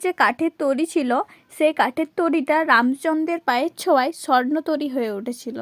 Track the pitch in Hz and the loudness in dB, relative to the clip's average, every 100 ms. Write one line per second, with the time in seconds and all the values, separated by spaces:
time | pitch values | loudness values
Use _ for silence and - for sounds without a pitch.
0 | 370 - 220 240 330 - 277 269 330 330 | -2 0 0 0 -4 -2 -2 0 -2 -2
1 | 254 254 415 - _ - 311 311 294 320 | 0 -2 -4 -12 _ 0 0 2 0 0
2 | 320 - 330 311 277 302 311 233 247 277 | -4 -2 0 0 0 0 4 4 4 0
3 | 320 311 320 330 - 247 330 - 370 277 | -2 0 -2 -2 -2 0 -2 -2 2 2
4 | 269 - - 254 254 302 311 294 294 254 | 2 -4 0 2 2 -2 -2 -4 -2 -4
5 | 220 202 233 240 240 240 | -4 -4 -8 -10 -10 -10